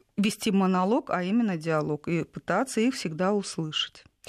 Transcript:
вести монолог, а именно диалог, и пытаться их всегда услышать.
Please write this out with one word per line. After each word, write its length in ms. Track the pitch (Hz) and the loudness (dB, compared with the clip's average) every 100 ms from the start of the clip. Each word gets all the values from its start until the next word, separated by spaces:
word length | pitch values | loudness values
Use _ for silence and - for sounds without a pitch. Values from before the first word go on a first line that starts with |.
| _ - | _ -2
вести 320 | 208 - 226 | 0 0 0
монолог, 600 | 196 185 185 185 247 - | 2 4 2 2 0 0
а 120 | 180 | -2
именно 360 | 180 233 226 170 | 0 0 0 0
диалог, 500 | 160 156 151 147 - | 0 0 0 -4 -2
и 160 | 170 | -2
пытаться 560 | 151 - - 180 262 - | -2 -6 -2 0 0 2
их 140 | 233 | 0
всегда 400 | - 180 156 185 | 0 -6 -2 0
услышать. 720 | 208 196 - 156 - - - - _ | 0 -2 -6 -4 -4 -6 -10 -20 _